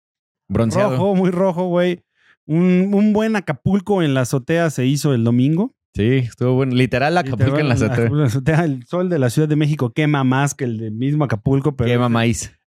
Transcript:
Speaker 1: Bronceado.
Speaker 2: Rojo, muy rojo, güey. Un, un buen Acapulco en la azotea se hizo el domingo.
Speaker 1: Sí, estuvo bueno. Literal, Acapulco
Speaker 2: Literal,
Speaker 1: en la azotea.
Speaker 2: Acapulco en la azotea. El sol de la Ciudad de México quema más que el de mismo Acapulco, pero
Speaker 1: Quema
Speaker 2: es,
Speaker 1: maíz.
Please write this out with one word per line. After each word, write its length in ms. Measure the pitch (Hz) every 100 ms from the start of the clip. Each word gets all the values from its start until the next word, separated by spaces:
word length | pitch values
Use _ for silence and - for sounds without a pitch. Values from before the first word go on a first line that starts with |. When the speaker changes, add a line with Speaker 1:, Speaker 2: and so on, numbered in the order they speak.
| _ _ _ _ -
Speaker 1:
Bronceado. 440 | 107 113 107 127 131
Speaker 2:
Rojo, 160 | 196 190
muy 140 | 185
rojo, 360 | 180 190 170 185
güey. 340 | 175 180 175 _ _ _ _ -
Un, 480 | 160 185 180 196 202
un 180 | 214
buen 220 | 208 220 214
Acapulco 680 | - 139 - 196 180 196
en 140 | 156 131
la 60 |
azotea 500 | 123 139 123 165 165
se 160 | 139 127
hizo 260 | 143 151
el 100 | 123
domingo. 520 | 117 120 135 160 254 - _
Speaker 1:
Sí, 220 | - 107 135
estuvo 380 | 120 - 127 127
bueno. 180 | 135
Literal, 420 | 123 123 123 147 175
Acapulco 280 | 135 - - 143
Speaker 2:
Literal, 40 |
Speaker 1:
en 60 | 147
la 60 | 117
azotea. 180 | 107
Speaker 2:
Acapulco 220 | 117 117 147
en 60 |
la 60 | 135
azotea. 360 | 135 131 160 170
El 200 | 131 120
sol 220 | 175 185
de 100 | 165
la 100 | 127
Ciudad 180 | 147 151
de 80 | 151
México 360 | 147 151 123
quema 300 | 156 151 143
más 320 | 131 131 139 -
que 80 |
el 160 | 127 110
de 100 | 110
mismo 360 | 110 135 151 139
Acapulco, 500 | 101 135 135 151 131
pero 160 | 120
Speaker 1:
Quema 140 | 120 123
Speaker 2:
es, 40 |
Speaker 1:
maíz. 480 | 117 117 110 107 -